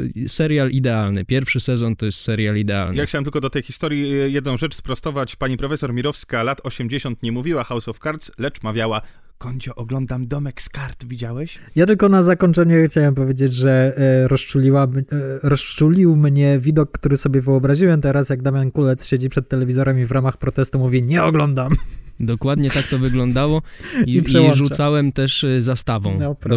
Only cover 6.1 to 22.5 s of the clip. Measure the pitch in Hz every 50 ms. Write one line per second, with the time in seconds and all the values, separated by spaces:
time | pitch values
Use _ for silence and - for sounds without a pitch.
6.1 | 147 - - - - 120 113 123 139 - - 135 - - 127 113 131 143 - 135
7.1 | 120 - - 117 117 123 127 165 170 143 120 - 127 117 - - 110 - - 156
8.1 | 151 151 - - - - 117 143 - - - 110 107 117 113 113 110 107 - -
9.1 | - - - - - - - 123 123 127 - 131 123 - 117 110 131 135 131 123
10.1 | 131 127 127 117 139 143 143 139 - - - - - 139 139 127 - - 127 120
11.1 | 127 117 123 113 117 127 156 170 - - - - - 156 170 190 214 190 - 202
12.1 | 196 190 180 175 180 175 190 175 165 175 170 165 165 165 160 156 - 156 147 143
13.1 | 135 135 135 131 135 131 135 135 123 123 127 135 131 131 127 135 135 143 139 135
14.1 | 131 131 131 127 135 131 - - - 139 131 135 135 139 139 127 127 135 135 -
15.1 | 151 147 139 135 135 135 - 143 143 135 - - - - 156 156 170 190 190 170
16.1 | 160 151 147 147 139 143 143 143 143 135 123 151 156 156 151 - - - - 139
17.1 | 139 135 - 143 131 135 123 135 135 135 127 135 143 151 190 180 165 151 143 139
18.1 | 135 143 135 - 139 127 127 139 135 135 135 131 - - 147 131 131 127 - -
19.1 | - 127 127 131 - 147 131 - - 131 127 123 123 131 135 131 135 127 123 117
20.1 | 135 135 131 131 127 - - 135 - - 135 - - 135 127 127 123 127 123 120
21.1 | 156 175 160 160 160 156 147 147 139 131 127 135 160 - - - - - - -
22.1 | - - 117 113 117 110 - 135